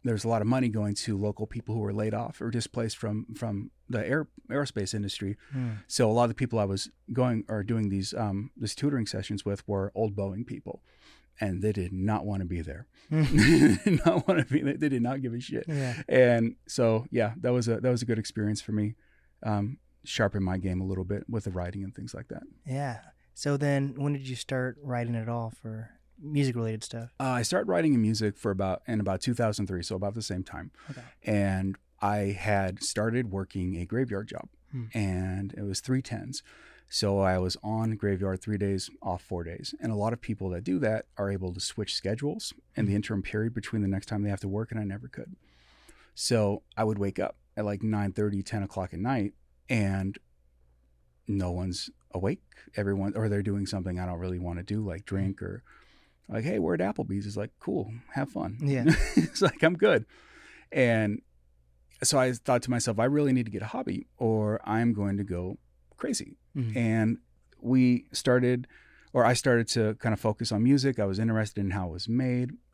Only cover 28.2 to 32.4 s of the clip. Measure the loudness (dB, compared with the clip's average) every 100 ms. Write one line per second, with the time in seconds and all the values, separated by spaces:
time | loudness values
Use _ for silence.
28.2 | 0 0 -2 0 0 -2 -2 -2 0 0
29.2 | 0 0 0 0 -2 -4 -4 -4 -4 -4
30.2 | -6 -6 -6 -8 -12 _ -16 -14 -16 -10
31.2 | 0 2 4 2 -2 -4 _ _ 0 2
32.2 | 0 -2